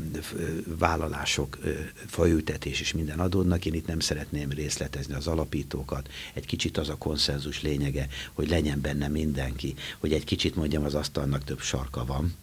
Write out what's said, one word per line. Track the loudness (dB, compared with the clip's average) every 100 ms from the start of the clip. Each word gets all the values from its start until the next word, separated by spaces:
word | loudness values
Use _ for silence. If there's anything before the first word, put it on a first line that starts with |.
| -4 -4
f-, | -6
ö, | -4 -2 -4 -4 0
vállalások, | 2 2 0 -2 -2 0 -2 -4
ö, | -4 -4 -6 -10 -6
faültetés | 4 6 6 4 -2 -2 -2
és | -2
minden | 0 -2 0
adódnak. | 2 4 6 4
Én | 2
itt | 0 0
nem | 0
szeretném | 0 0 -2 -2 -2
részletezni | -2 -2 -2 -4 -4 -4
az | -2 0
alapítókat. | 2 2 -2 -2 -4 -4 -6 -6 -12 -10
Egy | -8 -4
kicsit | -2 0 0
az | -2
a | -2
konszenzus | -2 2 2 0 -2 -2
lényege, | 0 2 2 0 -2 -6 -6
hogy | -2 2
legyen | 4 4 2
benne | 0 0 0
mindenki, | 2 2 0 -2 -2 -4 -4 -10 -2
hogy | 2
egy | 2
kicsit | 2 2 2 2
mondjam, | 2 2
az | 2
asztalnak | 0 0 0 2 0
több | -2 -4
sarka | -2 -2 -2 -4
van. | -2 0 0 -2